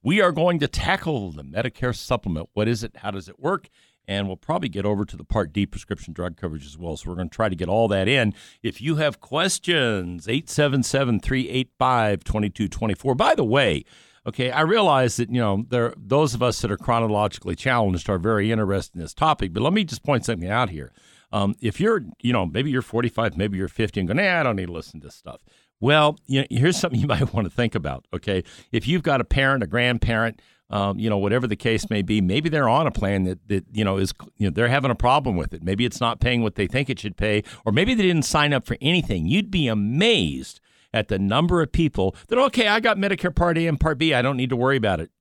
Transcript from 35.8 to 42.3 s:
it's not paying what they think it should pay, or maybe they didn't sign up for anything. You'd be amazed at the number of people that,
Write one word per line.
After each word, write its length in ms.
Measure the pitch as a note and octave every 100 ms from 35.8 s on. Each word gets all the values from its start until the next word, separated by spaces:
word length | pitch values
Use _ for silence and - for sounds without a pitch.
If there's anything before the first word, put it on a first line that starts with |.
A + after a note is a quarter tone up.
| A#2+
it's 160 | -
not 180 | A#2 A#2
paying 220 | B2 A#2+
what 140 | A2 -
they 100 | G2
think 240 | C3 C#3+
it 80 | C3
should 180 | G#2+ F2+
pay, 280 | G#2+ G#2 - -
or 80 | -
maybe 220 | G#2+ G#3
they 80 | A#3+
didn't 240 | F#3 E3+ C#3
sign 280 | D#3 D3
up 120 | C#3 -
for 100 | A#2+
anything. 460 | C3+ F3+ - F#2+ D#2+
You'd 240 | F3 G#3+
be 160 | F#3+ C3+
amazed 920 | G#2 G2+ C3+ A3 G#3+ E2+ C2 C2 - _ _ _
at 180 | A2+ G#2
the 100 | G2
number 420 | G2 A#2 E3+ F3
of 100 | D3+
people 440 | - D#3+ - F#2+ -
that, 100 | -